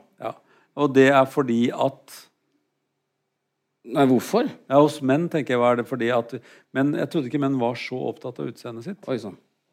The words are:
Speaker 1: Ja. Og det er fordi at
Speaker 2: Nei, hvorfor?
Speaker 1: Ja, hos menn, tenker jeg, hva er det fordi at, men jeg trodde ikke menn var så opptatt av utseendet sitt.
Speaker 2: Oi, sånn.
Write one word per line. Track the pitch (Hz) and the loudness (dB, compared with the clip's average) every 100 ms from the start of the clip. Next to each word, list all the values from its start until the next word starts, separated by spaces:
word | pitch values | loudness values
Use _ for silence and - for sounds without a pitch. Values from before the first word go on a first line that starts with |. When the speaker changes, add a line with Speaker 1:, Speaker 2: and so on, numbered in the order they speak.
| _ - | _ -14
Speaker 1:
Ja. | 113 - _ _ _ - | -12 -12 _ _ _ -2
Og | 143 | 2
det | 135 131 | 6 6
er | 139 | 6
fordi | 131 147 131 117 123 | 2 0 0 2 0
at | - 135 - - - - _ _ _ _ _ _ _ _ _ _ _ _ _ _ _ 117 | 0 -4 -4 -20 -20 -20 _ _ _ _ _ _ _ _ _ _ _ _ _ _ _ -6
Speaker 2:
Nei, | 123 | 0
hvorfor? | 135 123 - 214 240 - - | 4 2 2 -2 -2 -6 0
Speaker 1:
Ja, | 139 | 4
hos | 147 147 | 4 2
menn, | 131 139 170 | -2 0 0
tenker | 160 123 | -2 -2
jeg, | 123 | 2
hva | 120 | 2
er | 120 | 2
det | 117 | -2
fordi | 120 117 | -4 -2
at, | 123 117 - - - _ | -2 -2 -10 -16 -20 _
men | 131 139 | -2 0
jeg | 165 143 | 0 -2
trodde | 170 123 | -4 -4
ikke | 147 | -2
menn | 139 135 | -2 0
var | 117 | -2
så | 123 - 127 139 | -4 -8 -8 -6
opptatt | - 127 123 | -8 -10 -10
av | 139 | -10
utseendet | 117 120 113 | -10 -14 -12
sitt. | 117 202 - | -12 -12 -6
Speaker 2:
Oi, | 123 | -6
sånn. | 107 90 _ _ _ | -8 -16 _ _ _